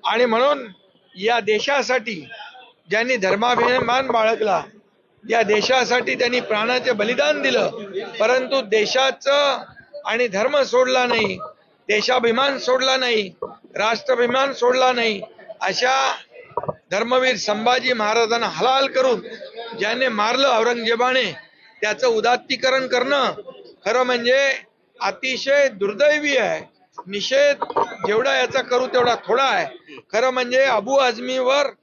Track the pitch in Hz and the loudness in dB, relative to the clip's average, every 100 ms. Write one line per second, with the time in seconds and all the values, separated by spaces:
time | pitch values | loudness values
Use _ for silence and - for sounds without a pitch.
0 | - 214 247 226 269 285 240 185 _ _ | 0 2 2 4 2 0 -6 -18 _ _
1 | _ 185 202 233 208 214 214 285 220 254 | _ -6 -2 0 0 -2 0 0 0 -2
2 | 220 190 139 - - - - _ _ 208 | -2 -10 -12 -18 -18 -20 -20 _ _ -2
3 | 240 254 190 202 233 240 240 247 233 247 | 0 0 0 0 2 2 2 2 2 0
4 | 262 233 220 226 214 175 151 - _ _ | 0 2 2 0 0 0 -2 -18 _ _
5 | _ _ - 233 214 214 208 254 233 247 | _ _ -2 0 2 2 2 2 2 0
6 | 247 254 240 247 233 214 220 254 247 220 | 0 -2 0 -2 -2 -2 0 -2 0 -2
7 | 208 247 294 294 269 247 185 220 202 190 | -2 0 0 0 0 0 0 -4 -10 -10
8 | 226 - 220 254 254 269 220 214 220 254 | -10 -2 2 2 0 -4 0 0 2 2
9 | 262 262 269 285 285 262 - - - - | 0 0 0 2 2 -2 -8 -20 -18 -12
10 | - 226 247 190 247 294 254 240 254 254 | -6 -2 -2 0 0 2 2 2 2 2
11 | 247 233 208 185 - - _ _ - 208 | 2 0 0 -4 -10 -18 _ _ -2 0
12 | 208 254 233 226 277 262 - 254 262 262 | 2 2 2 2 0 0 0 2 2 0
13 | 247 226 196 160 - - - - 214 226 | 0 0 -2 -8 -14 -14 -16 -4 -2 -2
14 | - 247 240 247 277 262 240 254 254 247 | -2 0 2 2 -2 0 0 4 2 2
15 | 226 202 - - - - 185 196 247 269 | -2 -2 -8 -18 -20 -8 -6 -2 0 2
16 | 269 - - - - - - - _ 190 | 0 -4 -12 -20 -12 -10 -8 -12 _ -4
17 | 226 254 254 226 208 208 220 254 247 247 | 0 2 2 0 -2 -2 0 0 0 -2
18 | 208 226 226 233 214 156 220 269 269 262 | 0 2 2 0 -2 -2 0 2 0 2
19 | 262 220 - - - - - 175 202 240 | 2 0 -4 -16 -16 -14 -14 -6 -4 -2
20 | 262 214 208 254 277 233 226 240 220 233 | -2 0 0 2 2 2 2 0 -2 0
21 | 247 254 220 156 - _ _ _ 208 208 | 2 2 -2 -6 -18 _ _ _ -4 0
22 | 254 226 226 247 - 254 262 262 262 247 | 0 2 2 0 -2 -2 0 0 0 -2
23 | 247 285 233 156 - - - - 190 240 | 0 0 0 -4 -14 -18 -20 -10 -2 0
24 | 254 247 233 262 277 254 - _ _ _ | 2 0 2 2 2 -2 -8 _ _ _
25 | 196 190 262 247 269 285 277 202 196 202 | -6 -4 -6 -4 0 2 2 0 -4 2
26 | 294 302 294 269 196 160 156 _ _ - | 2 2 2 0 0 -2 -8 _ _ -20
27 | 180 202 - 269 285 285 - - - - | -10 -8 -2 2 2 2 -4 -4 -4 -4
28 | - 214 262 269 254 269 254 247 254 247 | -2 0 2 0 0 -2 -2 -2 0 2
29 | 240 226 - 233 269 202 147 - - 139 | 2 0 0 0 2 0 -4 -10 -20 -20
30 | _ 214 254 254 240 254 269 226 202 277 | _ 0 0 0 0 2 4 2 2 2
31 | 254 226 247 262 254 277 277 - | 2 0 -4 -2 0 2 0 -4